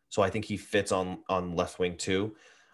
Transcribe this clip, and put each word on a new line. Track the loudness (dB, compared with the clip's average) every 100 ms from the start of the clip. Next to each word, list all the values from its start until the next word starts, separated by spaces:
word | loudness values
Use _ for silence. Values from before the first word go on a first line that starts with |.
| _
So | 2
I | 2
think | 0 -4
he | -6
fits | 0 0 2
on, | 2 0 -4 -2
on | -2 0
left | 0 -2 0
wing | -2 -2
too. | 0 0 0 -6 -20 -20 _